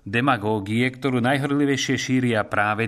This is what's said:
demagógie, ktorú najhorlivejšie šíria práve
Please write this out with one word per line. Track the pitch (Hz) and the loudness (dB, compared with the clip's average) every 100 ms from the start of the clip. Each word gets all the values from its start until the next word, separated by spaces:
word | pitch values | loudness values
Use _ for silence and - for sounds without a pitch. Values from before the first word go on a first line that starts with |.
| 101 | -4
demagógie, | 117 139 120 104 110 98 110 127 | -2 0 0 0 -2 -2 0 0
ktorú | 131 139 127 | 0 -2 0
najhorlivejšie | 117 139 139 143 143 135 - 131 | 2 0 0 0 2 0 0 -2
šíria | - 131 123 110 101 | 0 0 2 0 0
práve | 104 104 107 | 0 0 0